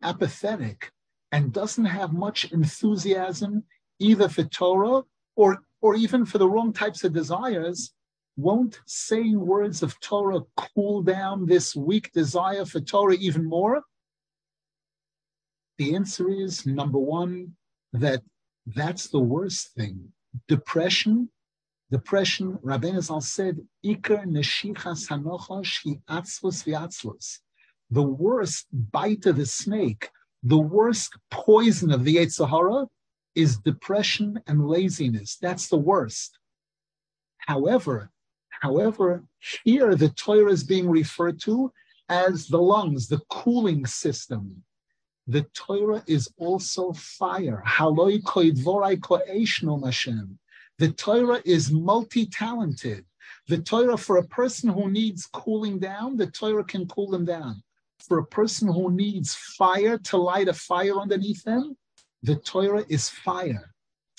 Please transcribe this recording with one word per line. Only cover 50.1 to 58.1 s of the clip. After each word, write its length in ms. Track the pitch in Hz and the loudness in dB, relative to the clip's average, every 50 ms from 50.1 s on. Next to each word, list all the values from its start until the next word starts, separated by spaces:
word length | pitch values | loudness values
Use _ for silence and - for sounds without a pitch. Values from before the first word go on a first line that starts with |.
| 117 110 101 95 98 - _ _ _ - - _ _ - | -4 -6 -6 -10 -14 -20 _ _ _ -20 -20 _ _ 0
The 140 | 165 156 156 | 0 0 0
Torah 480 | - - 208 214 240 247 240 240 240 - | -2 -2 0 2 2 4 2 0 0 2
is 280 | 175 180 160 131 135 | 2 2 2 2 2
multi-talented. 1300 | 151 156 165 185 208 233 226 - - 240 220 190 - - 214 226 240 233 208 156 127 - - 123 104 95 - _ _ _ - - - - _ - | 0 0 2 2 2 2 0 -2 -2 -2 -2 -2 -4 -6 -6 -6 -4 -4 -4 -4 -6 -6 -6 -8 -8 -8 -12 _ _ _ -20 -20 -20 -20 _ -4
The 80 | 165 | -2
Torah, 400 | 170 165 - - 226 247 247 233 | -2 -2 0 2 2 4 4 2
for 180 | - - - 196 | 0 0 2 2
a 120 | 180 175 | 2 2
person 420 | - - - 247 262 247 - - 226 | 2 -2 -2 -2 -2 -2 0 -2 0
who 200 | 180 190 202 196 | 0 0 -2 0
needs 380 | 196 214 226 220 185 170 - | 0 0 0 -2 -4 -6 -14
cooling 500 | - - - - 226 220 214 220 208 196 | -14 -14 -10 -4 -4 -2 -2 -2 -4 -4
down, 380 | 185 190 190 196 208 226 262 269 | -4 -6 -6 -6 -8 -8 -6 -2
the 120 | 226 185 | -2 -4
Torah 360 | - - - 220 214 214 208 202 | -4 -4 -6 -4 -2 -2 -2 -2
can 240 | - - 190 180 | -4 -6 -6 -6
cool 220 | 180 - - 202 196 | -6 -6 -6 -4 -4
them 140 | 190 180 175 | -2 -4 -2
down. 360 | 165 170 165 151 123 110 98 - _ _ _ _ _ _ _ | -4 -4 -6 -6 -10 -12 -12 -16 _ _ _ _ _ _ _
For 200 | - - | -4 -2